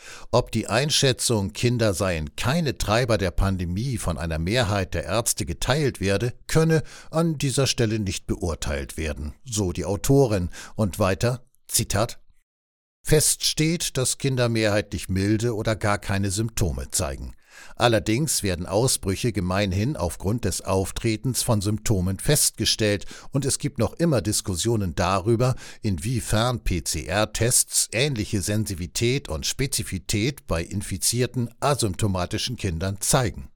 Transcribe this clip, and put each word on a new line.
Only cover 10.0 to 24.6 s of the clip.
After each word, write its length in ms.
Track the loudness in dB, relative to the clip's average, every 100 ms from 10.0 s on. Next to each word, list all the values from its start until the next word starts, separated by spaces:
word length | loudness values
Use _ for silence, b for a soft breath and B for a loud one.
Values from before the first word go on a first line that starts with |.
| 4 4 6 2 -2 B B B
Und 240 | -2 2
weiter, 440 | 0 2 -2 -2 -10 _ -4
Zitat: 520 | -2 0 0 -2 -4 -20 -20 _ _ _ _ _ _
"Fest 420 | 4 4 4 2 0
steht, 520 | 2 2 0 -2 -2
dass 220 | -2 0
Kinder 280 | 0 2 2
mehrheitlich 640 | 4 4 2 0 -4 -2
milde 460 | 2 4 4 2 0
oder 200 | -2 0
gar 220 | 0 0
keine 320 | 0 0 0
Symptome 640 | 0 -2 0 0 0 -4
zeigen. 420 | -4 -4 -6 -10 -14 B B B B
Allerdings 680 | 4 4 2 0 0 0
werden 240 | 0 -2 0
Ausbrüche 680 | 2 2 0 -2 -2 0
gemeinhin 640 | 0 0 2 2 0 0 -2
aufgrund 480 | -4 -2 -2 0 -2
des 160 | -4
Auftretens 800 | 0 0 0 -2 -2 0 -2 -2
von 180 | 0 2
Symptomen 600 | 0 0 2 2 2 0
festgestellt 840 | 2 2 2 0 -2 2 2 0 -4 B B
und 120 | -2
es 140 | -2 -2
gibt 220 | -2 -2
noch 140 | -2
immer 280 | 2 2 2
Diskussionen 720 | 2 -2 -2 -2